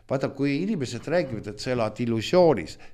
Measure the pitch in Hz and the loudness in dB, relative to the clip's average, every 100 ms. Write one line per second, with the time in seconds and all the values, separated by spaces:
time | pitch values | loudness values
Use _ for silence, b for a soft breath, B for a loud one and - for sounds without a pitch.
0 | b 135 139 135 143 143 190 214 127 117 | b -2 -2 -2 -2 0 -2 -2 -4 -8
1 | - 165 147 110 98 104 - 127 110 110 | -2 -2 -2 -4 -8 -8 -4 0 -2 -2
2 | 120 113 104 180 175 117 80 - B | -2 -2 2 6 6 6 0 -12 B